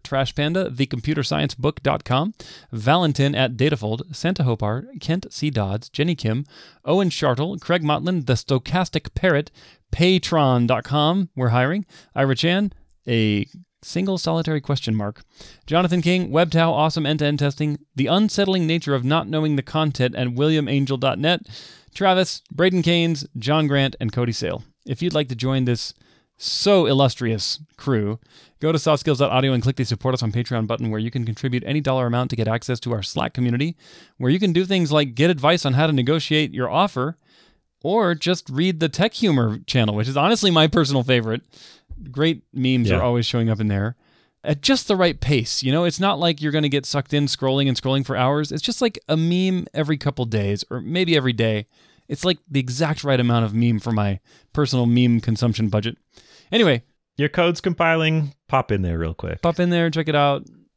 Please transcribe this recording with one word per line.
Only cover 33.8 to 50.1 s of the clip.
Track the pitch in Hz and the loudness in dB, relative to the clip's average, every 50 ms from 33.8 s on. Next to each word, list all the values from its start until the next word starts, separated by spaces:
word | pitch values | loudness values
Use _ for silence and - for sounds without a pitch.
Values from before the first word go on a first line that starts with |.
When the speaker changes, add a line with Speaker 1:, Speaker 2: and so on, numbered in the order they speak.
| _ - - - - _ _ | _ -20 -20 -20 -20 _ _
Speaker 1:
where | - 127 127 | -4 0 0
you | 151 185 | 2 2
can | 214 190 | 2 2
do | 160 175 190 | 2 2 0
things | 180 196 185 170 139 | 2 2 2 2 2
like | 147 151 147 131 117 | 2 2 2 0 0
get | 120 147 175 | 2 2 2
advice | 180 139 131 151 175 170 - | 2 2 2 2 2 2 2
on | 139 127 | 0 2
how | 131 156 | 2 2
to | 160 151 | 2 2
negotiate | 131 120 131 156 165 - - 156 151 151 120 - | 2 2 2 0 0 0 0 0 0 0 -2 -4
your | 117 127 - | -4 -4 -2
offer, | 98 160 196 202 - 127 127 151 165 _ _ _ _ _ _ _ _ _ _ _ _ _ - | 0 0 0 0 0 -4 -4 -4 -6 _ _ _ _ _ _ _ _ _ _ _ _ _ -4
or | 147 202 226 214 175 170 | -2 0 0 2 0 0
just | 147 - 170 180 - - - | -2 0 -2 -2 -2 -4 -6
read | 127 139 175 190 180 156 | -2 0 0 0 0 0
the | 160 151 | -2 -2
Tech | - - 196 226 - | 0 0 0 0 0
Humor | - 240 196 151 131 117 110 107 123 - | 0 2 2 4 4 2 0 -2 -4 -4
channel, | - - 127 113 107 104 | -2 0 2 2 2 2
which | 104 110 | 0 0
is | 127 135 | 0 0
honestly | 143 143 196 233 - - 190 | 2 4 4 4 4 4 4
my | 170 160 156 | 4 6 4
personal | 156 - 170 156 131 143 131 120 | 4 4 2 2 2 2 0 2
favorite. | 131 127 120 110 110 110 127 - _ - - - - - _ _ - - - 196 139 | 4 2 2 2 0 -4 -6 -6 _ -20 -20 -20 -20 -20 _ _ -18 -16 -16 -14 -10
Great | 123 135 151 165 160 117 - _ - | -4 0 0 0 0 -2 -6 _ -6
memes | 135 127 127 131 123 117 101 | -2 0 2 2 2 2 2
Speaker 2:
Yeah. | 90 | 2
Speaker 1:
are | 87 95 | 2 2
always | 123 120 120 113 | 2 0 0 0
showing | - - 120 113 113 | 0 0 0 0 0
up | 110 101 | 0 0
in | 110 104 | 0 0
there | 101 98 101 113 123 _ _ _ _ _ _ _ _ _ - | 0 0 -2 -4 -6 _ _ _ _ _ _ _ _ _ -4
at | - 147 143 | -4 -4 -2
just | - - 269 254 - - | 0 0 0 0 0 0
the | 208 | 0
right | 185 185 170 - | 2 2 2 0
pace. | - - 131 147 120 113 - - - 131 | 0 0 0 0 0 0 -2 -4 -4 -2
You | 127 | 0
know, | 135 160 175 | 0 2 0
it's | 175 - - | 0 0 0
not | 190 196 196 139 | 0 -2 0 0
like | 175 170 160 143 | 0 -2 -2 -2
you're | 156 151 | -2 -2
gonna | 143 156 151 | 0 0 0
get | 143 139 143 127 | 0 0 -2 -2
sucked | - - 143 131 - 147 | -2 -4 -4 -4 -2 0
in | 147 143 | 0 0
scrolling | 135 - - 135 131 131 139 139 135 | 0 -2 -2 -2 0 0 2 0 0
and | 123 - | 0 -2
scrolling | - 131 135 139 135 | -2 -2 -2 -2 -2
for | - 123 | -2 -2
hours. | 98 123 131 143 151 151 151 | 0 0 0 0 0 -2 -4
It's | - 156 | -6 -6
just, | - - 233 - | -6 -6 -4 -2
like, | 262 233 - - - | -2 -2 -4 -4 -4
a | - 160 | -2 0
meme | 160 160 170 175 180 185 190 185 180 - - - | 0 2 2 2 0 0 0 0 -2 -4 -6 -4
every | - 151 147 156 | -4 -2 -2 -2
couple | 143 - 147 | -2 -2 -4